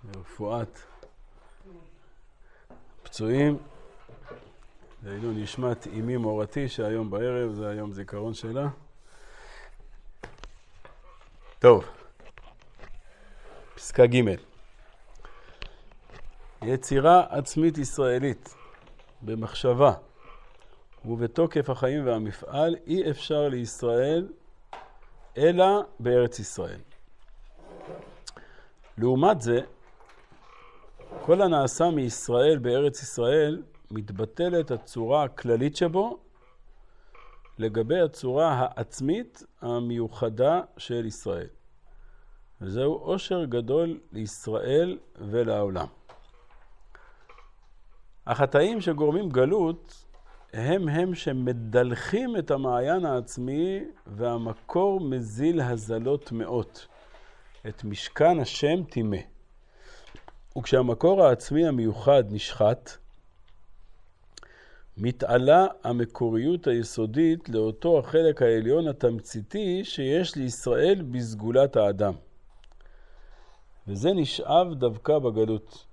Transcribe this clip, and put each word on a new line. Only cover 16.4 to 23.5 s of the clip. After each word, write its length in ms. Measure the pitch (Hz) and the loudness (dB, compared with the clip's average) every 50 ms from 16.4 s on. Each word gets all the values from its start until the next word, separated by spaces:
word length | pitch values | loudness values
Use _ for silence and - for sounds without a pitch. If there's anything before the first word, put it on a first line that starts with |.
| - - - - | -20 -20 -18 -10
יצירה 640 | - 113 131 131 - - 143 139 135 160 175 180 170 - | -4 -4 -4 -4 -2 0 0 4 8 8 8 8 6 4
עצמית 480 | - 143 131 - - 156 160 165 151 151 | -4 -6 -6 -2 0 2 2 2 2 0
ישראלית 760 | 139 123 - - 139 127 123 127 135 143 113 - - - - - - - - - - - - - - - - - | -6 -6 -2 0 2 2 2 2 0 -2 -4 -4 -10 -20 -20 -20 -20 -20 -20 -20 -20 -20 -20 -20 -20 -20 -20 -14
במחשבה 680 | 110 107 110 113 113 113 - - - 127 123 123 143 131 87 - - - - - - - - - - - - - - - - - - - - - - | -10 -8 -8 -6 -8 -8 -8 -2 0 0 4 6 6 6 4 2 -8 -20 -20 -20 -20 -20 -20 -20 -20 -20 -20 -20 -20 -20 -20 -20 -20 -20 -20 -16 -8
ובתוקף 680 | 110 117 117 120 110 - - 170 165 - 156 135 - | -8 -4 -4 -4 -4 0 0 0 2 2 -2 -2 -2
החיים 360 | 127 - 135 127 143 151 143 | -2 -2 0 -2 0 0 0
והמפעל 680 | 127 117 110 110 107 98 - - - - 139 156 170 165 - - | 0 -2 -2 -4 -6 -8 -10 -14 -8 -2 0 0 0 0 -4 -4
אי 240 | - 160 190 - 156 | -4 -2 0 0 -2
אפשר 380 | 139 - - - 156 147 147 | -4 -4 -4 -2 0 0 0
לישראל 800 | 143 | 0